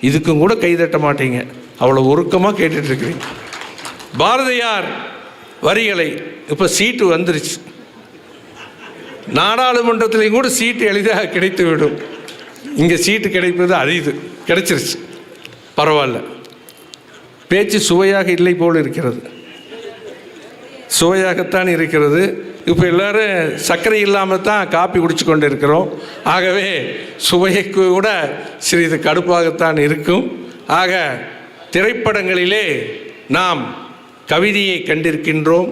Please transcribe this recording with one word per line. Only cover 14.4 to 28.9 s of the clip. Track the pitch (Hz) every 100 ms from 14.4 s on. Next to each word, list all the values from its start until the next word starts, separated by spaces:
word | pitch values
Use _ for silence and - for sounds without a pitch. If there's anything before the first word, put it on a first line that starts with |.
| -
கிடைச்சிருச்சு, | 170 190 147 123 - - - - - - - - -
பரவாயில்ல. | 151 151 135 117 - - - - - - - - - - - - -
பேச்சு | 185 208 214
சுவையாக | - 175 190 196 180
இல்லை | 175 180
போல் | 170 170 165
இருக்கிறது, | 139 - 139 117 - - - - - - 427 - 440 - - - - - - - - -
சுவையாகத்தான் | 165 190 185 175 175 190 185 170
இருக்கிறது. | 160 160 147 156 196 - - - -
இப்ப | 170 180
எல்லாரும் | 170 196 208 214 185 160 135
சர்க்கரை | - 170 220 214
இல்லாம | 202 202 190 190
தான் | 202 208 185
காப்பி | 170 180 180
குடிச்சு | 170 160
கொண்டு | 143 156 147
இருக்கிறோம். | 139 143 156 190 - - -
ஆகவே | - 175 185 180 196 170 110 - - -
சுவைக்கு | - 180 190 202 196 196 185
கூட | 180 202 196 147 - - -
சிறிது | - 175 165